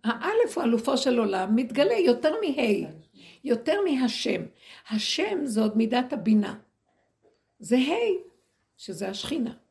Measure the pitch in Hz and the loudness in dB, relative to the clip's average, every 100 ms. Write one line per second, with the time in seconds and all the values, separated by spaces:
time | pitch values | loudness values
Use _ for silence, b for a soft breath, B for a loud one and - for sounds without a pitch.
0 | 220 - 440 440 480 - 240 233 254 269 | -4 -4 0 2 2 0 0 0 2 0
1 | 277 240 214 185 190 220 233 247 330 453 | 2 2 0 -2 2 0 0 0 2 4
2 | 330 240 302 403 392 277 240 202 - - | 4 4 2 0 -2 0 0 0 -2 -12
3 | - B B B 262 233 - 370 381 269 | -20 B B B -2 -2 0 0 0 2
4 | 254 208 - 180 - B B B - 214 | 0 -2 -4 -4 -6 B B B -6 -4
5 | - - 403 381 285 214 214 214 226 247 | -2 -2 -2 -2 -2 0 0 2 0 0
6 | 254 262 220 214 202 - _ _ _ _ | -2 -4 2 4 2 -8 _ _ _ _
7 | _ _ _ _ _ _ 180 247 262 403 | _ _ _ _ _ _ 0 2 2 2
8 | 466 370 - _ _ _ _ _ - 165 | 2 0 -4 _ _ _ _ _ -14 -8
9 | 190 202 - 294 233 - _ | -8 -8 -6 -4 -4 -8 _